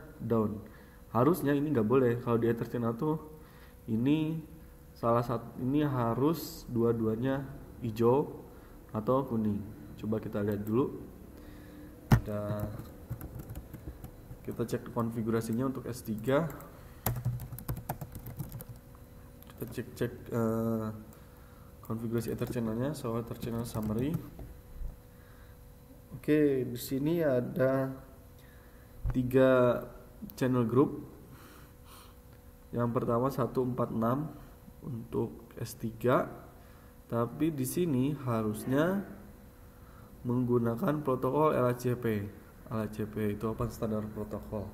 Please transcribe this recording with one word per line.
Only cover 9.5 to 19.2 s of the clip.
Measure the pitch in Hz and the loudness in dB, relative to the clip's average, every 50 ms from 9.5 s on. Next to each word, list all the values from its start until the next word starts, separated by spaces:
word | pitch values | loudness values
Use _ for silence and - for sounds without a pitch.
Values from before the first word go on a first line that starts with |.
| 101 101 101 - - - - - - | 2 0 -4 -8 -10 -12 -14 -14 -12
Coba | - 107 107 110 107 | -8 -2 -2 -2 0
kita | - 104 - 107 101 | -2 -2 -2 0 0
lihat | 107 104 101 | 0 0 0
dulu. | 104 107 107 123 143 - - - - - - - - - - - - - - - - - - - - - - - - | 0 2 4 4 2 2 -2 -8 -12 -12 -14 -16 -18 -18 -18 -18 -16 -16 -16 -16 -16 -16 -16 -16 -16 -16 -18 -4 4
Kita, | - - 110 - 107 104 104 104 104 104 104 107 107 107 - - - - - - - - - - - - - - - - - - - - - - - - - - - - - - - - - - | 6 6 6 4 0 -4 -4 -2 -2 -2 -4 -4 -4 -6 -10 -12 -12 -14 -16 -12 -12 -10 -10 -10 -12 -10 -12 -12 -10 -12 -12 -12 -12 -14 -14 -12 -12 -12 -12 -14 -16 -16 -16 -16 -16 -16 -12 -10
kita | - - - | -8 -4 -2
cek | 120 110 - 113 - - - | -2 -2 -2 -4 -4 -4 -2
konfigurasinya | 120 117 117 113 120 107 113 113 113 110 113 113 117 131 135 131 | 0 0 0 0 -2 0 2 2 2 2 0 0 0 0 0 -2
untuk | 131 - - | -4 -6 -6
S | 117 - - | -8 -6 -4
tiga. | 113 107 107 107 123 135 147 165 156 - - - - - - - - - - - - - - - - - - - - - - - - - - - - - - - - - - - - - - - - - - - - - - - - - - - - - - | -4 -4 -2 2 4 4 4 4 2 -4 -10 -12 -14 -16 -18 -18 -18 -8 0 0 0 0 0 -2 -4 -4 -4 -6 -8 -10 -10 -4 -4 -4 -4 -4 -8 -8 -8 -8 -12 -12 -12 -10 -10 -8 -8 -8 -8 -8 -12 -12 -12 -14 -16 -16 -18 -18 -18 -18 -18 -20 -20